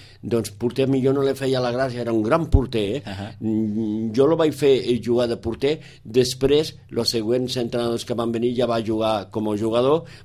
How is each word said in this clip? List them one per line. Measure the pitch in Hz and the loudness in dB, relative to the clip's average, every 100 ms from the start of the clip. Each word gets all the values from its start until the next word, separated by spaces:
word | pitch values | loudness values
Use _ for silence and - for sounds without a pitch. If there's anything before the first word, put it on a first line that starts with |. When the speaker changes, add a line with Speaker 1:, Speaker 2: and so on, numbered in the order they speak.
| - - | -20 -12
Speaker 1:
doncs, | 113 117 110 | -2 -2 -2
porter | - 120 127 131 | -4 -4 0 0
millor | 135 131 | 2 2
no | 139 | 2
li | 135 | 0
feia | 135 135 127 | 0 0 0
la | 123 | 0
gràcia, | 123 131 120 | -2 -2 -4
era | 117 | -2
un | 113 | 0
gran | 107 160 156 | 2 0 4
porter, | 139 123 117 98 135 | 2 2 -2 -2 -4
eh? | - | -6
Speaker 2:
Ahà. | 95 104 - | -10 -10 -6
Speaker 1:
Mm, | 110 110 110 107 107 107 113 | -2 0 0 -2 -2 -2 -2
jo | 110 143 | 2 4
lo | 165 | 4
vaig | 160 | 0
fer, | 135 143 127 | 2 2 4
eh, | 98 123 | 2 -2
jugar | 113 120 120 | 0 0 0
de | 113 | -2
porter, | 117 110 139 160 - - | -6 -2 -2 -2 -8 -20
després, | - 117 123 - 139 147 160 - - | -2 2 2 2 2 2 2 -6 -8
els | 120 113 | -4 -2
següents | 117 107 127 127 127 | 0 0 0 0 -4
entrenadors | 120 123 120 117 | -2 -2 -2 -2
que | - | -4
van | 113 117 | -2 -2
venir | 113 120 | 0 0
ja | 120 117 | 0 0
va | 117 | 0
jugar | 110 110 110 107 92 | -2 0 0 0 -4
com | 113 107 | -4 -2
a | 104 | -2
jugador, | 113 117 131 160 165 - | 0 2 2 2 -2 -18